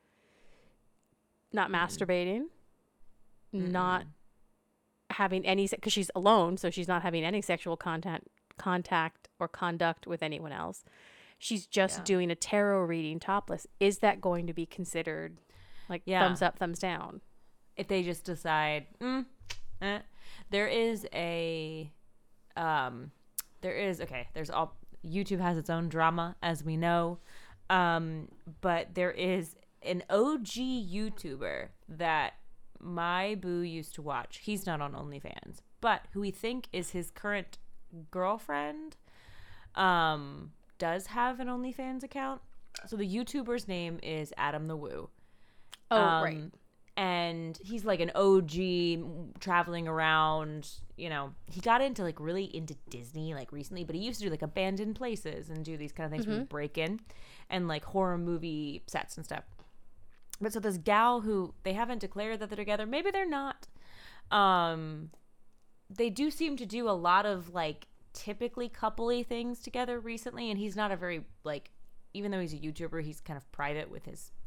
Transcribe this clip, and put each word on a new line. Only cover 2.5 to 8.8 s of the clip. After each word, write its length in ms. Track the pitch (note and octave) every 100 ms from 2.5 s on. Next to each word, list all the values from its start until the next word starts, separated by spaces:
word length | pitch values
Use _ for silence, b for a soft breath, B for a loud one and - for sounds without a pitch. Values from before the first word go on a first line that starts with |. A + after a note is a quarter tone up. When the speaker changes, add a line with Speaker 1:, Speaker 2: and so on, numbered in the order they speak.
| - _ _ _ _ - - - - -
Speaker 1:
not 520 | G3+ F3+ F3+ F3+ F#3
Speaker 2:
Mm-mm. 1120 | D3+ - - _ - _ _ _ _ _ - -
Speaker 1:
having 300 | G3 F#3+ F#3+
any 220 | F#3+ G3
se-, 100 | A3
'cause 140 | A3
she's 200 | G#3 F3+ -
alone, 400 | F#3+ A3 E3+ F#3
so 120 | F3+
she's 180 | F3 F3
not 140 | F3
having 220 | F3 E3+
any 180 | D#3+ G3+
sexual 340 | - E3+ - E3
contact, 520 | - E3 F3 E3 - _ _ -
contact 680 | - F3+